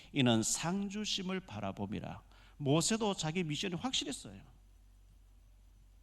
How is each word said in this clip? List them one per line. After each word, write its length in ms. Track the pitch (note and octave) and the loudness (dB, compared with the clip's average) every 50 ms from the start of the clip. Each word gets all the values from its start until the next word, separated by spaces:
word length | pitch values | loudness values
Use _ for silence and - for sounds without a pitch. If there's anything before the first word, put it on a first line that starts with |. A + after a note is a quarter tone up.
| - - - | -14 -4 2
이는 300 | C#3+ B2+ B2 A2+ A2+ G#2+ | 4 6 6 6 6 4
상주심을 960 | - - - D#3 E3 F#3 G3+ G3+ G3+ G3 G#3+ G#3 - - G3+ F#3 F#3 F#3+ F#3 | 2 0 0 0 0 0 -2 -2 -4 -4 -6 -4 -4 -4 -4 -2 -4 -4 -4
바라봄이라." 800 | - - - G#2 G#2 F#2+ F#2 - G2+ F#2+ - F2+ - D#2+ F2+ - - - - - - - - | -6 -8 -8 -6 -6 -4 -4 -4 -4 -4 -4 -6 -6 -8 -10 -12 -16 -20 -20 -20 -20 -18 -10
모세도 580 | - D3 C3+ D3 E3+ E3 - A3 G#3+ A3+ G3+ F#3 | -2 2 4 6 6 6 4 2 2 2 0 0
자기 280 | - D#3+ D#3 D#3+ F#3 F3 | 0 -2 -2 0 -2 -2
미션이 320 | D3+ D3 - G3+ F#3+ E3+ | -2 -2 -2 -2 -4 -4
확실했어요. 640 | D#3+ - C4 C4 - C#4+ D4+ B3+ - - A2 G2 G2 - - - - - - - - - - - - - - - - - - - - - - - - - - - - - - - - | -4 -4 -2 -2 -2 -2 -2 -6 -8 -10 -14 -14 -16 -18 -20 -20 -20 -20 -20 -20 -20 -20 -20 -20 -20 -20 -20 -20 -20 -20 -20 -20 -20 -20 -20 -20 -20 -20 -20 -20 -20 -20 -20 -20 -20